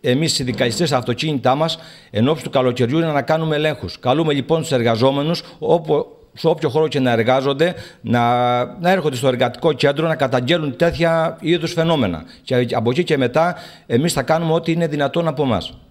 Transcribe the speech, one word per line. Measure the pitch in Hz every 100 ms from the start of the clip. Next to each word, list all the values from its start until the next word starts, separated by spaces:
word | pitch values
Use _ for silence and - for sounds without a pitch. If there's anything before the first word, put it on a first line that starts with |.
εμείς | - 127 160
συνδικαλιστές | - 127 104 123 107 165
στα | 131
αυτοκίνητά | 120 117 156 143 123 135
μας, | 160 - - - -
εν | 104 123
ώψη | 156
του | -
καλοκαιριού, | 139 127 120 120 156
να | 165 147
κάνουμε | - 160 160 151
ελέγχους. | 156 147 90 -
Καλούμε | 123 143 160
λοιπόν | 143 123 160
τους | -
εργαζόμενους, | 131 117 113 135 139 151 170 - -
όπου, | - 165 156 151 - - -
σε | - 165
όποιο | 160 160
χώρο | 151 156
και | 143
να | 127
εργάζονται, | 113 110 131 135 139 170 170 - -
να, | 113 120 117 123 123 123 123 -
να | 175
έρχονται | 190 156 127
στο | 135
εργατικό | 123 123 - 165
κέντρο, | 139 143 143 160
να | 156
καταγγέλουν | 135 127 123 170 151 120
τέτοια | 170 165 165 165 165 -
είδους | 151 170 160
φαινόμενα. | - 165 160 104 80 - -
Και | - 127 120
από | 117 110
εκεί | 131
και | 180 147
μετά, | 123 156 170 170 - - -
εμείς | 120 165
θα | 147
κάνουμε | 127 160 165
ό,τι | 165 165
είναι | 165 165
δυνατόν | 147 139 170 143
από | 120
εμάς. | 135 101 - - -